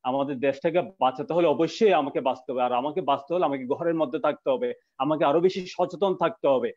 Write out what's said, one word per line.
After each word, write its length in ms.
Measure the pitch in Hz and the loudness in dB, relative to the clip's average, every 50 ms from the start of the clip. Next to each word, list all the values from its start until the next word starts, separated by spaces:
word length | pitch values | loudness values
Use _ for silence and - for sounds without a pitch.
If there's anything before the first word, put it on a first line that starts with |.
| - | -4
আমাদের 360 | 127 127 139 139 139 143 123 | -2 -2 -2 -2 -4 -4 -2
দেশটাকে 420 | 131 139 135 - - 170 156 180 | 0 -2 -2 0 0 2 2 2
বাঁচাতে 520 | - 208 - _ 131 127 127 - 143 - 156 | 0 -2 -4 _ 0 0 0 -2 -6 -2 0
হলে 140 | 175 170 | 2 2
অবশ্যই 460 | 156 143 123 165 160 - - 226 208 185 | 2 4 2 0 -2 2 2 4 4 4
আমাকে 280 | 156 139 139 - 160 | 4 2 0 -4 -2
বাঁচতে 300 | 131 135 123 - - - | -2 -2 -4 -4 -8 -6
হবে, 100 | 127 127 | -2 -2
আর 100 | 123 123 | 0 0
আমাকে 300 | 123 120 131 151 147 190 | 0 0 -2 -2 -4 -4
বাঁচতে 320 | 160 135 139 - - - 165 | 0 0 -2 -2 -2 -4 -2
হলে 120 | 180 175 | 0 0
আমাকে 200 | 147 139 135 131 | 0 -2 -4 -2
ঘরের 300 | 123 139 - 165 170 165 | -4 -4 -2 0 -2 0
মধ্যে 240 | 160 156 131 139 151 | 0 -2 -2 -2 -2
থাকতে 300 | 160 151 143 - _ - | -2 -2 -2 -2 _ -2
হবে, 240 | 175 123 123 123 - _ _ _ _ | -2 0 -2 -4 -6 _ _ _ _
আমাকে 280 | - 135 147 156 151 165 | -4 -2 -2 0 2 2
আরো 140 | 143 147 170 | 2 4 4
বেশি 260 | 170 185 190 196 180 | 2 2 0 0 -10
সচেতন 480 | - - - 180 175 175 151 196 196 185 | -10 -4 -4 -4 -4 -2 -2 0 -2 0
থাকতে 320 | - 180 165 - _ - | 0 -2 -2 -2 _ 2
হবে। 240 | 143 135 127 117 113 - | 2 2 2 0 -4 -6